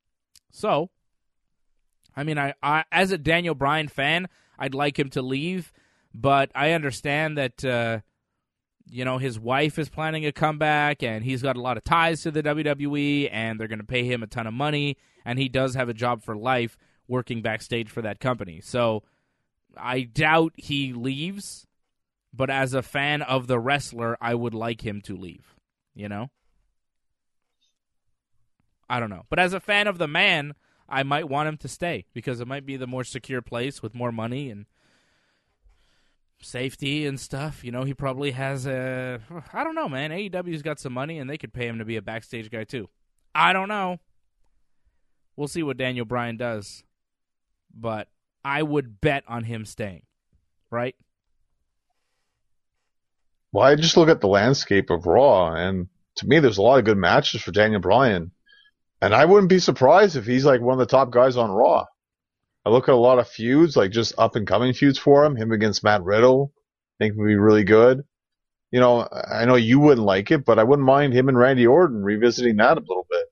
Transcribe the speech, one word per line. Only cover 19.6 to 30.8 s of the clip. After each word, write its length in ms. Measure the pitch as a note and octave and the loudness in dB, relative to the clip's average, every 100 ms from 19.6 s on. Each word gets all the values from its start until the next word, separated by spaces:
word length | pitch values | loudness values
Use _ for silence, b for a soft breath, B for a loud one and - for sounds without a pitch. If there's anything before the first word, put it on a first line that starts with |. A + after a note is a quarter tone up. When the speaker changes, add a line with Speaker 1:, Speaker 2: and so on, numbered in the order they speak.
| _ - | _ -14
Speaker 1:
I 260 | B2 B2+ | -8 -8
doubt 500 | A#2+ A#2 D#3 E3 E3 - | -6 -2 2 2 0 -4
he 360 | - C#3+ C3+ | -8 -6 -6
leaves, 720 | A#2+ B2+ C#3 E3+ G3+ - - _ _ _ _ _ _ _ | -8 -8 -8 -10 -12 -16 -20 _ _ _ _ _ _ _
but 180 | A#2 C3 | -8 -4
as 240 | C3+ C3+ | -2 -2
a 80 | C3 | -4
fan 400 | - C#3+ C#3+ D3 | -6 -4 -4 -4
of 240 | B2+ C3 B2 | -4 -4 -4
the 120 | B2 | -4
wrestler, 580 | B2 C#3+ - A#2 A#2 A#2 | -2 -4 -6 -8 -8 -6
I 140 | A#2 | -6
would 200 | A#2+ A#2 | -4 -6
like 280 | A2 A#2 A#2 | -8 -8 -8
him 180 | A2 G#2 | -10 -10
to 140 | G#2 F#2 | -12 -14
leave, 380 | F#2 - _ _ _ _ _ | -14 -20 _ _ _ _ _
you 140 | G#2 G#2 | -16 -12
know? 220 | G2+ C3 _ _ _ _ _ _ _ _ _ _ _ _ _ _ _ _ _ _ _ _ _ _ _ _ _ - | -12 -14 _ _ _ _ _ _ _ _ _ _ _ _ _ _ _ _ _ _ _ _ _ _ _ _ _ -10
I 120 | B2 | -8
don't 100 | A2 | -8
know. 140 | F2+ - | -12 -6
But 80 | D#3+ | -2
as 160 | F3+ | -2
a 60 | F#3 | -2
fan 260 | - G3+ G#3 | -4 -2 -2
of 120 | F3 | -4
the 100 | D3+ | -4
man, 460 | E3 G3+ E3 C#3+ - _ _ | 0 0 0 -4 -14 _ _